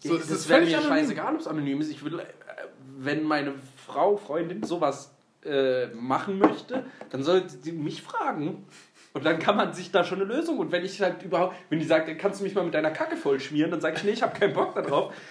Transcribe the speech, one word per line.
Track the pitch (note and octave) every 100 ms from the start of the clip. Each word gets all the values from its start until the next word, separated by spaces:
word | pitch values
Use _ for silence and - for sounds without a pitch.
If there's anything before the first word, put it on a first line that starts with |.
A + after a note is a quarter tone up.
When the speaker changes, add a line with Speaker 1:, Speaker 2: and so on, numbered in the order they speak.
Speaker 1:
So, | - E3
Speaker 2:
Ja, |
Speaker 1:
es | D#3+
Speaker 2:
das | -
Speaker 1:
ist | -
Speaker 2:
wär | C#4+
Speaker 1:
völlig | E4+
Speaker 2:
mir | D#3
Speaker 1:
anonym. | D3+ D#3
Speaker 2:
scheißegal, | D3+ D#3 G#3 D#4
ob's | E3
anonym | D#3 C#3+ C#3
ist. | D3+
Ich | C3
will, | D3 E3+
äh, | - - - - - - C3 C3+
wenn | C3 D3+
meine | D#3 D3+ C#3+ C3+ C3 - -
Frau, | C#3 F3+ G3+
Freundin | - D3+ E3+ F#3+
sowas, | - E3+ D3 C3+ - _ _ _ D#3
äh, | C#3 C3+ B2+ A#2+
machen | A2+ B2 D3 G3+ F#3+
möchte, | G3 - - B3+ - - -
dann | C3
sollte | C#3 F#3 F3 C#3+
die | D#3
mich | E3 D3+ -
fragen. | - A#4 D4+ G3 D3 F#3+ - - - _ -
Und | C#3 D3+
dann | E3
kann | - A3
man | F#3
sich | D#3 F3
da | F#3+
schon | F3 F#3+
eine | G3
Lösung. | C4 E4 C4
Und | D#3+
wenn | F3
ich | F#3 -
halt | F#3 F3
überhaupt, | F3+ E3+ F3+ - -
wenn | E3
die | D3+
sagt, | D#3+ D#3+ D#3
„Kannst | G3+ G3
du | G3
mich | G3+
mal | E3+
mit |
deiner | D#3 D#3
Kacke | - D#4+ E4
vollschmieren?“, | D3 C3+ - D3+ E3
dann | E3+
sag | D#3+ D3+
ich, |
„Nee, | G3+
ich | A#3
hab | A#3+ -
keinen | G3+
Bock | E3+ -
da | -
drauf. | D3 C#3+ - - -